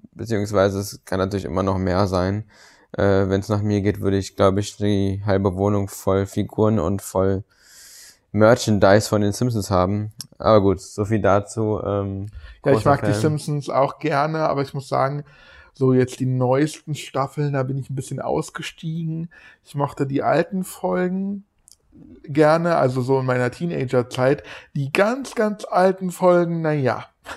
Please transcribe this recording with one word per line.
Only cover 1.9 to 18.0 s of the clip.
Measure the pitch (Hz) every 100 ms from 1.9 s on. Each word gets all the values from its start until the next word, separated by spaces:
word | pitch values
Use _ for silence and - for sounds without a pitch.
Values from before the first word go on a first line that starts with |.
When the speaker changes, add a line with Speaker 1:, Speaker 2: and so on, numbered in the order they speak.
| 90 101
Speaker 1:
sein. | 92 92 104 - _ - _ _
Äh, | - 98 95 95
wenn's | 98 101
nach | 104
mir | 104 104
geht, | 98 101
würde | 98 98
ich, | 95 -
glaub | 98 95
ich, | 101 -
die | 104 98 98 98 104
halbe | 98 98 92
Wohnung | 101 104 98
voll | - - 98 98
Figuren | - 104 - 107 110
und | 80 98
voll | - 95 95 98 - _ _ - - - - _ _
Merchandise | 104 107 123 - 104 98 104 -
von | 107
den | 104
Simpsons | 101 123 113 95
haben. | 92 92 104 107 - - -
Aber | 98 110
gut, | 98 92
so | - -
viel | 101 110
dazu. | 95 101 101 117 107 107
Ähm, | - 101 101 98 104 - - -
Speaker 2:
Ja, | 143
ich | 127
Speaker 1:
großer | 143
Speaker 2:
mag | 139
die | 107
Speaker 1:
Fan. | 104
Speaker 2:
Simpsons | 156 151 - 147 135
auch | 131 139 -
gerne, | 151 139 151 160 156
aber | 139
ich | 139
muss | 143 131
sagen, | 131 135 147 - - - - -
so | - 131
jetzt | 127 123 -
die | 131
neuesten | 127 127 131 151 - -
Staffeln, | 147 - 135 139 - 147
da | 139
bin | 131 135
ich | 131
ein |
bisschen | 135